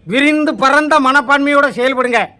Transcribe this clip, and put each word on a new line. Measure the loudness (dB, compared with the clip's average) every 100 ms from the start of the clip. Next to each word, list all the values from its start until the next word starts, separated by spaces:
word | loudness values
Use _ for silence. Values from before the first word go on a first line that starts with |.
| -4
விரிந்து | 0 0 0 -2 0
பரந்த | 2 2 2 0
மனப்பான்மையோட | 2 0 0 0 2 0 0 -2
செயல்படுங்க | -2 -2 -2 -2 -4